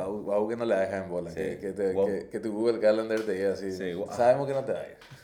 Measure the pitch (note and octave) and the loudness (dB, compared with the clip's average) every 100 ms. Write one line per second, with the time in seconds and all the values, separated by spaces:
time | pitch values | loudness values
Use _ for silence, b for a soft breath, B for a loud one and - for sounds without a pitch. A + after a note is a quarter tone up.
0 | F#2+ G#2 G2 G2+ G#2+ A#2 A#2 G2 F#2+ G2 | -4 -4 0 2 2 0 2 2 2 -2
1 | F2 F2 E2+ E2+ F#2 F2+ G2+ F#2+ G2 F#2 | -4 -4 -4 -4 -4 -4 -6 -2 0 2
2 | G2 F#2+ E2+ A2 G#2+ G#2 A#2 A2 G#2+ A2 | 2 0 -4 -6 -4 0 0 4 4 4
3 | A2+ A2 G#2+ F#2 G2 F#2 G2 F#2 F#2 F2 | 2 0 0 0 0 0 -4 -4 -4 -4
4 | - G#2 A#2+ C3+ C#3 C3+ A2+ G2 - - | -4 4 4 4 2 -2 -2 -4 -6 -14
5 | B B | B B